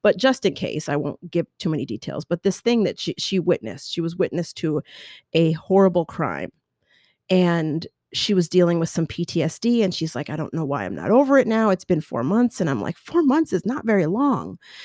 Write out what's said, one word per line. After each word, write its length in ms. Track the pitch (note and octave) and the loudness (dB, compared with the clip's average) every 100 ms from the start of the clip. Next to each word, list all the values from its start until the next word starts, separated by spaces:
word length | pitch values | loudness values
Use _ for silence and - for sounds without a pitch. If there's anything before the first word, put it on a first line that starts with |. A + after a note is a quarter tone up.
but 160 | - F3+ | 2 4
just 260 | C4 B3+ | 2 2
in 120 | G3 - | -2 -2
case, 340 | - D#3 - | -4 -6 -4
I 60 | D3 | -2
won't 340 | D3 - F3 | -4 -8 -4
give 160 | E3+ - - | -4 -4 -6
too 100 | E3+ | -4
many 160 | D3+ B2+ | -4 -4
details. 400 | A2 - C#3+ - | -8 -8 -8 -6
But 160 | F3 | -2
this 200 | G3 - | 0 0
thing 220 | A#3 A#3 F3+ | 0 2 0
that 140 | - | -2
she, 140 | - - | -6 -6
she 180 | - F#3+ | -2 0
witnessed, 560 | E3+ - A2 - - | 0 0 -2 -12 -8
she 80 | - | -6
was 140 | E3 F3 | -4 -2
witness 380 | F3 E3+ E3 | -2 -2 -8
to 280 | - D#3+ D3+ - - - - _ | -6 -4 -4 -6 -14 -20 -20 _
a 180 | D#3+ E3 | 2 2
horrible 540 | D#3 - F#3+ F#3+ F3 D#3+ | 0 2 4 6 4 -2
crime. 460 | - C#3 D2 F2+ - _ _ _ _ _ _ - | -4 -4 -4 -10 -14 _ _ _ _ _ _ 0
And 540 | F#3 F3+ E3+ D#3 D3+ - - _ | 2 4 2 0 -4 -6 -14 _
she 220 | - - | -4 0
was 160 | F#3+ E3 | 2 4
dealing 300 | F#3 F3 E3+ | 4 4 4
with 100 | E3 | 0
some 160 | - E3 | -2 -2
P 180 | - | -4
T 200 | F3 E3+ | -4 -2
S 160 | D#3 - | -2 0
D, 240 | A#3+ A#3+ | 0 2
and 100 | F#3+ | 2
she's 220 | E3+ D#3+ A#2+ | -2 -4 -4
like, 160 | - | -6
"I 40 | D#3 | -6
don't 160 | D3+ | -6
know 140 | D#3+ C#3+ | -4 -2
why 180 | C#3 | -2
I'm 120 | F#2+ - | -4 -4
not 160 | G2+ | 2
over 260 | A#3 C#4 C#4 | 4 6 4
it 80 | A#3 | 4
now. 240 | A3+ A3 | 2 2
It's 160 | F#3 - | 0 0
been 160 | E3 | -2
four 220 | - C3 | -2 -4
months." 360 | B2+ A3 B3 - | 0 2 2 0
And 80 | E3+ | -2
I'm 140 | B2 | -2
like, 160 | - - | -4 -8
"Four 240 | - E4+ | -2 2
months 320 | D4 D4 D#4 | 4 2 0
is 140 | F#3 G3 | -2 -2
not 180 | C4+ A3 | -4 0
very 220 | G3+ D#3 | 2 2
long." 500 | G#3 C#4+ F3+ E2+ F#2 - - | 0 0 0 -4 -12 -18 -20